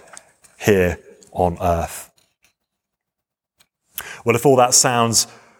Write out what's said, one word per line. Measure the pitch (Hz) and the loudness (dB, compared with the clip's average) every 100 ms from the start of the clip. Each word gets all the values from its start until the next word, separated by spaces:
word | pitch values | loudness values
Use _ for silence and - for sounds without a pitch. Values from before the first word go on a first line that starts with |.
| - - _ _ _ - | -20 -20 _ _ _ -6
here | - 101 87 82 - - _ | 0 2 2 -2 -10 -20 _
on | - 92 85 | -4 -4 -2
Earth. | 92 85 85 - - _ _ _ _ _ _ _ _ _ _ _ _ _ _ _ _ _ _ - - - | -4 -4 -6 -12 -20 _ _ _ _ _ _ _ _ _ _ _ _ _ _ _ _ _ _ -18 -18 -8
Well, | 117 117 | -2 0
if | 147 | 4
all | 131 | 4
that | 139 | 4
sounds | 127 143 120 117 107 - - - _ | 2 0 0 0 0 -4 -8 -20 _